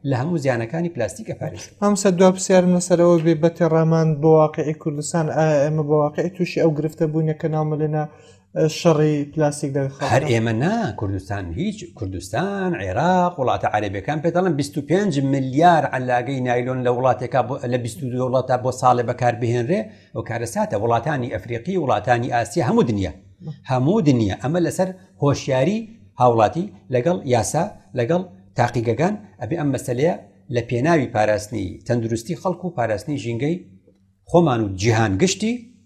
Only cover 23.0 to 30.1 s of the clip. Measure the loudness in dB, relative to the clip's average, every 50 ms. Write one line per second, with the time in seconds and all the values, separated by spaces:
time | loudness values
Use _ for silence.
23 | -2 -4 -6 -10 -20 -20 -20 _ -14 -14 -14 -14 -6 -4 -2 0 2 2 2 4
24 | 4 4 4 4 2 0 -2 -4 -4 -2 0 0 -2 -2 0 -2 -2 -4 -4 -12
25 | -18 _ _ 0 0 0 0 0 -2 -2 0 2 2 0 0 -2 -6 -10 -18 -20
26 | -20 -20 _ 4 4 4 6 6 4 2 2 -2 -6 -6 -10 -18 -8 -2 -2 0
27 | 2 0 -2 -2 0 0 0 0 0 0 -2 -2 -2 -4 -6 -16 _ _ -4 -4
28 | 0 0 0 -2 -2 -6 -14 -20 -20 -10 _ -2 -2 0 0 -2 -2 -2 0 0
29 | 0 -2 -2 -4 -10 -20 -14 -12 -8 -6 -4 -2 -2 -2 -2 -2 -4 -4 -2 0
30 | 0 0